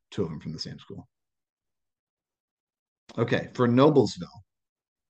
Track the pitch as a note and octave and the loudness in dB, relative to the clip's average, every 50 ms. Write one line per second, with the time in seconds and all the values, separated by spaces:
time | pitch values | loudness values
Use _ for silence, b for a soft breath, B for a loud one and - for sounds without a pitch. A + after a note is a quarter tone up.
0 | _ - - - G2 D#2+ D#2 C#2+ - E2 D#2 D#2+ - - - - - - G2 F2+ | _ -12 -8 -8 -8 -6 -8 -12 -12 -12 -12 -12 -12 -14 -16 -18 -18 -18 -18 -18
1 | - _ _ _ _ _ _ _ _ _ _ _ _ _ _ _ _ _ _ _ | -18 _ _ _ _ _ _ _ _ _ _ _ _ _ _ _ _ _ _ _
2 | _ _ _ _ _ _ _ _ _ _ _ _ _ _ _ _ _ _ _ _ | _ _ _ _ _ _ _ _ _ _ _ _ _ _ _ _ _ _ _ _
3 | _ - - - A#2 A2+ B2+ - - - - - B2 A#2+ A#2+ B2+ C3+ D#3 D3 C#3 | _ -10 -4 -4 -2 0 -2 -2 -4 -4 -4 0 0 4 6 6 6 6 6 4
4 | A2 G2+ - F2+ F2 - - - - _ _ _ _ _ _ _ _ _ _ _ | 2 2 0 -8 -14 -16 -18 -20 -20 _ _ _ _ _ _ _ _ _ _ _
5 | _ | _